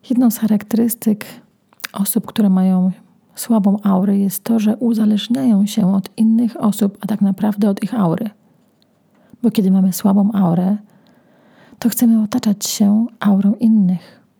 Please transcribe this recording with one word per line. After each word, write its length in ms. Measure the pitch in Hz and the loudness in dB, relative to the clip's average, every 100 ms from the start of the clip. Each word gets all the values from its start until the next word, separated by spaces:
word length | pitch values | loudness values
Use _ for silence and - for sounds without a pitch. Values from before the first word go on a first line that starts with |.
| - | -2
Jedną 200 | 240 247 | 2 2
z 80 | 208 | 0
charakterystyk 880 | 220 208 - 220 233 240 - 208 - - _ _ _ _ - | 0 0 0 0 0 0 -2 -2 -6 -20 _ _ _ _ -14
osób, 340 | - 202 220 - | -6 -4 -4 -4
które 220 | - 202 | -2 2
mają 420 | 190 185 185 185 180 _ _ _ | 2 2 2 0 -4 _ _ _
słabą 420 | - - 226 196 208 | -16 -2 0 2 0
aurę, 360 | 202 190 196 202 | 0 0 0 0
jest 260 | 196 - | -2 -4
to, 160 | - 226 | -2 0
że 160 | 208 214 | 0 0
uzależniają 920 | 240 220 214 208 - 247 262 202 202 | -2 0 0 0 -2 -2 2 2 2
się 280 | - 185 | 0 0
od 240 | 196 - - | 0 -4 -2
innych 420 | 220 226 233 - | 2 2 0 -2
osób, 380 | 220 196 202 196 | -4 0 -4 -4
a 60 | - | -8
tak 140 | 208 | -2
naprawdę 500 | 202 190 214 202 208 | -2 0 -2 0 -2
od 120 | 196 | -2
ich 120 | 202 | -4
aury. 360 | 247 180 165 226 _ _ _ _ _ _ _ _ _ _ - | -2 -2 -2 -6 _ _ _ _ _ _ _ _ _ _ -4
Bo 80 | 233 | -2
kiedy 200 | 208 190 | 0 2
mamy 220 | 190 190 | 2 2
słabą 400 | 180 208 202 202 | 0 0 2 2
aurę, 440 | 208 180 170 185 208 - _ _ _ _ _ _ _ - - | 2 0 2 0 -4 -8 _ _ _ _ _ _ _ -20 -6
to 100 | 240 | -4
chcemy 340 | - 240 226 | 0 2 2
otaczać 440 | 208 254 220 202 - | 0 -2 -2 -2 -4
się 400 | - 202 214 233 - | 0 2 2 -2 -2
aurą 340 | 202 196 202 | 0 2 2
innych. 680 | 233 233 220 185 175 - - _ | 2 2 2 2 0 -8 -20 _